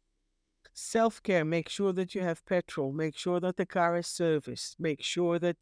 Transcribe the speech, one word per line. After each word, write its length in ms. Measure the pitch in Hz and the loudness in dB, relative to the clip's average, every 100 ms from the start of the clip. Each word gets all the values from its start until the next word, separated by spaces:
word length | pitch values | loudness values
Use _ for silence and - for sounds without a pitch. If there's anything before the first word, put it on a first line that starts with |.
| _ _ _ _ _ _ - | _ _ _ _ _ _ -20
Self-care, 720 | - - 226 226 - - 180 156 | -14 -4 2 2 0 2 2 2
make 240 | 165 160 | 0 -2
sure 240 | - 202 | -2 0
that 220 | 180 180 202 | 0 -2 -2
you 80 | |
have 220 | 180 165 - | -2 -2 0
petrol, 480 | 180 - - 135 | -2 0 -2 -2
make 240 | 143 156 - | 0 -2 -2
sure 240 | 180 175 | -2 0
that 160 | 180 185 | 0 -2
the 100 | 180 | -2
car 300 | 190 170 175 | 2 2 2
is 100 | 175 | -2
serviced, 720 | - 170 151 131 120 - - | 0 2 2 0 -8 -10 -4
make 240 | 160 143 | -2 -2
sure 360 | - 175 175 170 | -2 0 2 2
that 180 | 175 165 | 0 -2